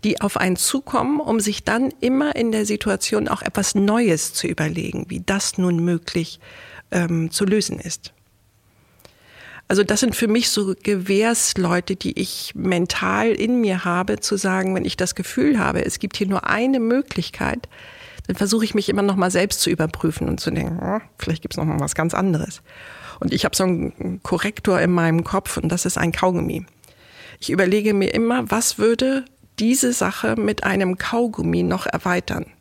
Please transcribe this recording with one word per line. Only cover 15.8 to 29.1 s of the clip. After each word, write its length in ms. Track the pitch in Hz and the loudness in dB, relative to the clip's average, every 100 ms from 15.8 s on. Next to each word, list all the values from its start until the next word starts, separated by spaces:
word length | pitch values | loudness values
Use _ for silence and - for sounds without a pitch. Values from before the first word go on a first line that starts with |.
| - | -2
es 120 | - | -4
gibt 180 | 196 - | -6 -4
hier 100 | 190 | -2
nur 200 | 196 - | 0 0
eine 320 | 202 254 269 | 0 2 2
Möglichkeit, 880 | 226 247 285 - 170 - - 247 - - - - - - - | 2 0 0 -4 -6 -4 -4 -4 -8 -18 -20 -20 -20 -14 -6
dann 80 | 185 | -2
versuche 300 | 202 220 214 | 2 2 2
ich 80 | 208 | 0
mich 140 | 196 | 0
immer 120 | 196 | 2
noch 120 | 202 196 | 2 2
mal 140 | 180 | 2
selbst 300 | 185 196 - | 2 0 0
zu 80 | - | 0
überprüfen 580 | 165 160 - 165 160 - | 2 0 0 -2 0 -4
und 100 | 160 | -2
zu 100 | - | -2
denken, 280 | - 131 165 | -2 -4 -4
oh, 160 | - 208 - _ | -4 -4 -6 _
vielleicht 240 | - 160 | -4 -4
gibt's 140 | - - | -4 -4
noch 80 | 156 | -2
mal 140 | 151 | 0
was 140 | 147 - | -2 -2
ganz 180 | 165 - | -2 0
anderes. 460 | 190 160 165 - _ - - - - - | 0 0 -2 -10 _ -20 -20 -18 -18 -6
Und 140 | - | -2
ich 100 | - 180 | 0 0
habe 100 | - | 2
so 80 | |
einen 580 | 190 170 - - 180 185 | 2 2 -2 -4 -8 -6
Korrektor 580 | - 175 202 - - 180 | -4 -2 -2 -2 2 4
in 100 | 175 | 4
meinem 320 | 175 165 165 | 4 4 2
Kopf 340 | 170 196 - - | 2 -2 -2 -4
und 120 | 160 | -2
das 160 | 175 180 | 0 0
ist 120 | - | 0
ein 140 | 165 | 0
Kaugummi. 540 | - 185 180 - - 180 _ - - - - - - | 2 2 2 -2 -4 -8 _ -20 -20 -20 -20 -20 -12
Ich 100 | - | -2
überlege 440 | 143 185 208 214 202 | 2 4 4 4 2
mir 180 | 190 | 2
immer, 380 | - 233 254 220 | 2 2 0 0
was 260 | 214 233 - | 0 0 2
würde 480 | 214 226 262 | 2 4 2